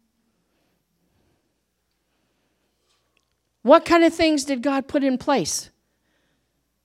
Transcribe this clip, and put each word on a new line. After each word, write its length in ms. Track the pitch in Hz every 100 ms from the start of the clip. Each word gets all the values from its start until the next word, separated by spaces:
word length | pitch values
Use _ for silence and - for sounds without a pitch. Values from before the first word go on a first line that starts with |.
| _ _ _ _ _ _ _ _ _ _ _ _ _ _ _ _ _ _ _ _ _ _ _ _ _ _ _ _ _ _ _ _ _ _ _ _
What 240 | 226 330
kind 200 | 330 339
of 100 | 330
things 300 | 330 320 302
did 180 | 269 262
God 260 | 277 277 269
put 160 | 302
in 140 | 269 254
place 500 | - 262 151 - - _ _ _ _ _ _ _ _ _ _ _